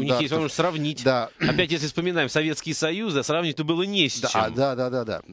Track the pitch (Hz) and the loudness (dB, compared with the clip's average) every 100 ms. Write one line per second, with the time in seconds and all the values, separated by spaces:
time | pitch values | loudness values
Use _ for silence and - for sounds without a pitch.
0 | 139 123 143 160 156 - 170 156 147 147 | 2 2 2 0 -2 0 0 2 -2 0
1 | 127 123 113 - 160 160 165 160 147 - | 2 2 0 -2 0 2 2 0 -2 -2
2 | 175 170 131 151 156 147 - 147 160 185 | -2 0 2 2 0 -2 -4 -2 -2 -2
3 | 220 143 123 156 170 139 151 170 196 202 | 0 0 0 0 0 -2 0 0 0 2
4 | 139 120 120 113 110 113 139 127 127 127 | 0 0 0 2 0 2 0 0 -2 -2
5 | 110 85 - | -2 -6 -8